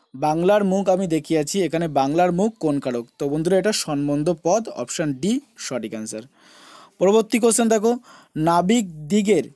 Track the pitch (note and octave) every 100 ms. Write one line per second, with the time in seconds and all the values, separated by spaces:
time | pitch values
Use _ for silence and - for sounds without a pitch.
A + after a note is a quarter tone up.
0 | _ C3 D3+ D#3+ F3 G#3 G3+ F#3+ F#3+ F#3
1 | F#3+ D#3+ - D#3+ D3 G3 E3+ D#3+ E3+ C3+
2 | C3+ D#3+ F3+ F3 G#3+ A3 D#3+ C#3+ C3 A#2+
3 | A#2 - C#3+ D3+ D#3+ F#3+ G#3 G#3+ - C#3+
4 | C#3+ C#3+ D3+ E3+ E3 G#3 A3+ - B2 -
5 | D#3+ C3 F3 B3+ - - - B2+ A2 A2
6 | A2 A2 B2+ _ _ - - - - _
7 | F3+ A3 A3 A#3+ A#3 A3+ A#3 A3 G#3+ A#3+
8 | - - _ D#3 D#3+ E3+ F3 A#3 G3 D#3
9 | D3+ G3+ G#3 F3+ A#2+